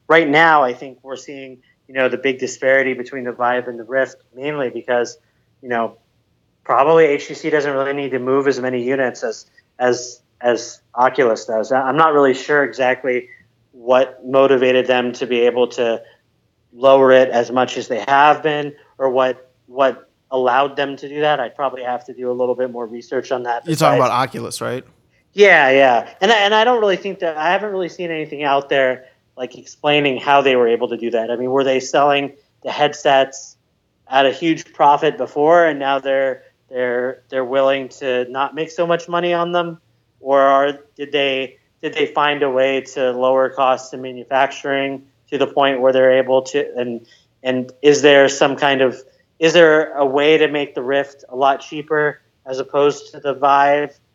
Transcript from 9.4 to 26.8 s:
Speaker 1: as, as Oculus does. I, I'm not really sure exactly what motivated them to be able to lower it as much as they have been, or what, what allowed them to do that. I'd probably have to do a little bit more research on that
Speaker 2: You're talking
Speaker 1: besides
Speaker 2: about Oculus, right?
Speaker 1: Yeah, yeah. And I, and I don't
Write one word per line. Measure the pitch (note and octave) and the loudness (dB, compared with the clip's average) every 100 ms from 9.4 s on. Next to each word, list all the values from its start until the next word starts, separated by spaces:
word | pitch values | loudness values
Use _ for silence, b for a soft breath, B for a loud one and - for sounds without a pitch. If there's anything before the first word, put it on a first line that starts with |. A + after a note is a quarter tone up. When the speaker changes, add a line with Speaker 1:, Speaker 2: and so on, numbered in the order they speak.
| - b b - | -16 b b -2
Speaker 1:
as, | B2 A#2+ - - _ _ | 0 0 -6 -18 _ _
as | B2 A2+ - - _ | -2 -2 -6 -18 _
Oculus | A#2+ B2+ C#3+ A#2+ G#2+ | 0 0 2 0 0
does. | - A2 G#2+ | -4 -4 -2
I, | C3+ | -2
I'm | C3 D3 | -2 2
not | D#3+ | 2
really | D3 C#3 | 4 2
sure | C3 - D3 | 0 0 0
exactly | C3 C3 B2+ B2+ C3+ B2 B2 B B _ _ | 0 -2 -2 -2 -4 -6 -8 B B _ _
what | B2+ A#2+ B2+ C3 - | -12 0 2 2 -4
motivated | B2+ C3+ C3+ C3 B2+ B2+ B2 | -2 2 4 4 4 2 2
them | B2 B2 | 0 -2
to | A#2+ A#2+ | -6 -4
be | A#2+ | 0
able | A#2+ A#2+ A#2+ | 0 2 -2
to | - A#2 A2 B B _ _ _ _ _ | -2 -4 -4 B B _ _ _ _ _
lower | A#2+ C3+ C3+ C3 | 0 4 6 8
it | C3 C3 | 6 6
as | A#2+ A#2 | 0 0
much | B2+ B2 B2+ | -2 -2 -4
as | A2+ | -6
they | A2+ A#2 | -6 0
have | C#3 D3+ D3 | 4 4 4
been, | D#3 D3 C#3+ C#3+ b - | -2 -4 -6 -12 b -4
or | C3+ | -2
what, | B2+ B2+ B2 _ _ _ | 0 0 -4 _ _ _
what | B2+ C3+ B2 _ _ _ | -2 -2 -2 _ _ _
allowed | C3 B2+ B2+ C#3+ C#3+ | -2 0 0 0 -4
them | C#3 C3+ | -6 -8
to | C#3 | -12
do | D3 | -4
that. | D3+ C#3+ | -2 -2
I'd | A2+ | -4
probably | - C3+ B2+ | -6 -8 -6
have | B2 A#2+ B2+ | -8 -8 -10
to | |
do | A#2+ B2 | -10 -6
a | |
little | B2 B2 | -2 -2
bit | B2 B2+ | -2 -4
more | A#2 A2+ | -6 -12
research | A#2+ - C3 - | -12 -8 -8 -4
on | B2+ | -6
that | A#2+ A#2+ E3 | -4 -6 -4
Speaker 2:
You're | D#3 | 0
talking | D#3 - | 2 2
Speaker 1:
besides | |
Speaker 2:
about | B2 | 2
Oculus, | A#2+ C3 - A#2 - | 0 -4 -6 -12 -8
right? | A#2+ B2 - _ _ _ _ | -8 -8 -12 _ _ _ _
Speaker 1:
Yeah, | G3 G3+ E3 C3+ | 4 6 6 6
yeah. | C3+ C3+ A#2 - - | 6 4 4 -2 -2
And | G3 | 0
I, | A3 | 2
and | G3+ | 2
I | A3 | 2
don't | A#3 B3 | 2 2